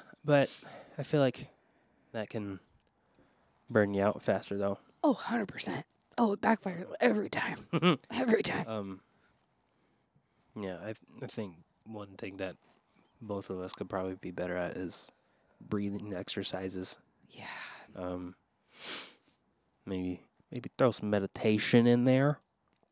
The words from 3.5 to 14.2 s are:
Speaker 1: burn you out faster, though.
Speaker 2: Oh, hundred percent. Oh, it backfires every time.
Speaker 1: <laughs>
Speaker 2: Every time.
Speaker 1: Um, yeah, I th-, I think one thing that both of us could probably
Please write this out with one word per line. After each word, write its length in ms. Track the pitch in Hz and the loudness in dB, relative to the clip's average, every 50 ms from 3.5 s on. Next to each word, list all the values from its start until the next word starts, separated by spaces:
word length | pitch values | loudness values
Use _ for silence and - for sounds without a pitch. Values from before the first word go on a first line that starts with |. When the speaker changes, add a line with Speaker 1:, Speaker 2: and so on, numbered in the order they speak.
| _ _ _ | _ _ _
Speaker 1:
burn 280 | - 120 113 104 101 101 | 2 4 6 6 6 4
you 80 | 98 98 | 4 4
out 180 | 104 - - | 2 2 2
faster, 380 | - - 104 92 - - 101 98 | 0 0 0 0 -2 -4 -4 -2
though. 180 | 98 101 101 - - _ _ _ - | 0 -2 -2 -4 -8 _ _ _ 2
Speaker 2:
Oh, 100 | 302 233 | 2 2
hundred 340 | - - - 226 240 208 | 2 -2 -4 -2 -2 -4
percent. 400 | 180 - - - 220 240 131 - - _ _ _ _ _ - | -4 -4 -4 -4 -4 -4 -6 -8 -12 _ _ _ _ _ 2
Oh, 140 | 247 214 202 | 2 2 2
it 80 | 202 | 2
backfires 440 | - 208 226 - - 196 175 170 185 - - - | 4 2 2 2 0 -6 -8 -8 -10 -10 -2 2
every 300 | - 240 214 214 202 - | 2 4 4 2 -2 -2
time. 340 | - - - - - - - - - | -4 -4 -4 -4 -6 -8 -8 -4 -2
Speaker 1:
<laughs> 240 | 160 160 180 156 - - _ | 2 4 4 4 2 -2 _
Speaker 2:
Every 320 | - 233 262 240 220 196 - | -4 -2 2 4 4 4 4
time. 240 | - - - - | 0 -2 -2 -4
Speaker 1:
Um, 320 | 113 110 107 101 98 95 - _ _ _ _ _ _ _ _ _ _ _ _ _ _ _ _ _ _ _ _ _ _ _ _ _ _ _ _ _ _ _ | -4 -4 -6 -6 -6 -10 -12 _ _ _ _ _ _ _ _ _ _ _ _ _ _ _ _ _ _ _ _ _ _ _ _ _ _ _ _ _ _ _
yeah, 220 | 110 101 95 90 82 90 | -8 -8 -6 -8 -8 -8
I 100 | 107 110 | -10 -10
th-, 60 | - - _ - - - | -12 -14 _ -16 -14 -14
I 20 | |
think 300 | 120 - 120 107 95 82 80 - _ _ _ _ | -10 -8 -8 -8 -8 -10 -16 -20 _ _ _ _
one 260 | 110 110 107 104 98 95 | -14 -12 -12 -12 -14 -12
thing 220 | 95 - 98 95 | -12 -10 -10 -8
that 200 | 95 95 92 82 - _ _ _ _ _ _ _ _ _ _ _ _ 120 | -6 -8 -8 -8 -12 _ _ _ _ _ _ _ _ _ _ _ _ -8
both 260 | 104 101 98 98 - | -6 -6 -6 -4 -6
of 100 | 95 92 | -6 -6
us 140 | 90 92 - | -6 -8 -6
could 160 | - 98 90 | -8 -6 -4
probably 240 | 104 95 95 95 95 95 | -4 -2 -2 -4 -6 -6